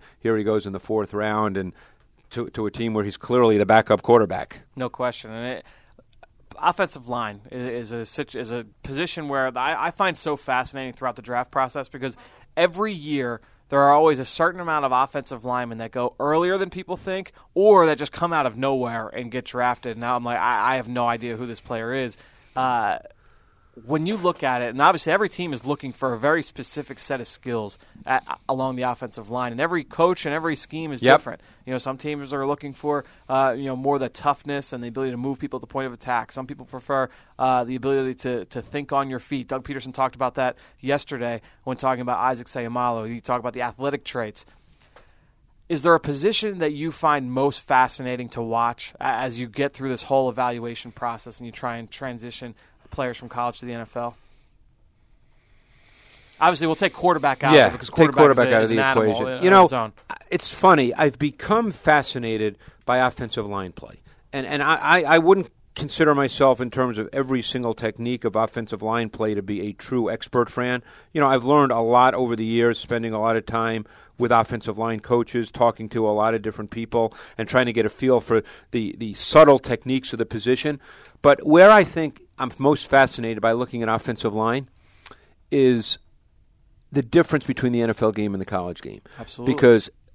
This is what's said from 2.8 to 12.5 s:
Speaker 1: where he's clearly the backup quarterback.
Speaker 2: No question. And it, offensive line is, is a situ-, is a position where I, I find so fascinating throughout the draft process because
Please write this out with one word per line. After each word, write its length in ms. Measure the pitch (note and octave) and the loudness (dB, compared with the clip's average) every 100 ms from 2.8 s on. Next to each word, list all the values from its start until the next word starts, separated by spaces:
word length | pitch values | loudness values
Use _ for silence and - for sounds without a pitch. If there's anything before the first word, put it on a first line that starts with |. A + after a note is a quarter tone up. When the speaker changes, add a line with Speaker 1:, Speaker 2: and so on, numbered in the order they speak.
| A2+ | -4
Speaker 1:
where 120 | G#2+ G2+ | -2 -4
he's 120 | - | -8
clearly 400 | - B2 A2+ G#2 | 0 4 6 6
the 80 | G2 | 6
backup 360 | A2 - G#2+ | 6 6 2
quarterback. 600 | - A#2+ G2+ F#2 - - _ C3+ | 6 6 6 -2 -10 -16 _ -10
Speaker 2:
No 140 | B2 | -10
question. 420 | - B2 - A2 | -6 -6 -6 -12
And 260 | A2+ B2 B2+ | -10 -10 -10
it, 80 | - _ _ _ _ _ - _ _ - | -14 _ _ _ _ _ -20 _ _ -2
offensive 460 | F3 F3 F3+ C#3+ A#2+ | -2 0 -4 -4 -8
line 340 | A#2+ A2 G2+ A#2 | -6 -6 -10 -14
is, 420 | B2+ B2 A#2+ A2 | -10 -8 -8 -8
is 0 | |
a 140 | A#2 A2+ | -10 -10
situ-, 340 | - C#3 A#2 | -8 -8 -8
is 120 | A2+ | -8
a 140 | A#2+ A2 _ | -10 -10 _
position 460 | C3 C3+ E3+ E3 D3 | -12 -8 -6 -8 -4
where 280 | C#3 C3 B2 | -2 -2 -2
I, 300 | C3+ D#3+ E3 | -4 -2 -4
I 40 | |
find 260 | - F#3 D3 | -2 -2 -2
so 180 | D#3+ C#3+ | -6 -6
fascinating 580 | - B2+ B2+ C#3 C3 | -2 -2 -2 -8 -12
throughout 220 | - B2+ A#2+ | -8 -8 -8
the 60 | |
draft 300 | A2 B2 B2+ | -6 -6 -4
process 380 | C#3 C3 C#3+ C3 | -2 -2 -4 -10
because 280 | C3 C3 - - _ _ | -10 -10 -10 -20 _ _